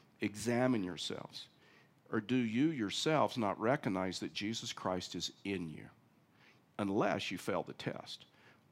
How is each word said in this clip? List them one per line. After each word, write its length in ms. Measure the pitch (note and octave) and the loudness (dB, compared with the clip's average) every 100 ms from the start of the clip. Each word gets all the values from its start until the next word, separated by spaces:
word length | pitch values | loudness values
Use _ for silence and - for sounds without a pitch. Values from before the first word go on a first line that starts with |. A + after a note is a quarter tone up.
| - - | -20 -4
Examine 640 | G#2+ G#2 G#2+ A#2+ B2+ A#2+ | -4 -2 0 4 4 4
yourselves. 640 | F2+ D#2+ - - - - - _ - - - _ - | 0 -4 -6 -6 -8 -12 -16 _ -20 -20 -20 _ -4
Or 80 | A2+ | -2
do 160 | G#2 B2+ | 2 2
you 360 | A#2 A2+ D3+ | 4 4 2
yourselves 680 | D3+ G2+ - D3+ D#3 A2 - | 2 -2 0 2 4 4 2
not 220 | G#2+ F#2 | 0 2
recognize 600 | A2 C#3+ C3 F#2+ F#2 F2 | 2 2 2 0 0 -2
that 140 | - | -6
Jesus 400 | - G#2 A2+ A#2 | -4 -4 -4 -6
Christ 420 | - G2+ F#2 - F2+ | -4 -2 -2 -2 -6
is 160 | E2 - G2 | -6 -6 -4
in 240 | F#2+ E2+ | -4 -4
you, 160 | D2 - - _ _ _ _ - - _ - | -8 -14 -20 _ _ _ _ -20 -20 _ -4
unless 520 | G2+ G2+ G#2 F2+ - | 0 2 2 2 -2
you 60 | F#2 | -4
fail 260 | - F#2 | -2 -2
the 100 | C#2+ | -2
test?" 520 | - - - - - - - - - _ | -6 -6 -6 -8 -14 -16 -20 -20 -20 _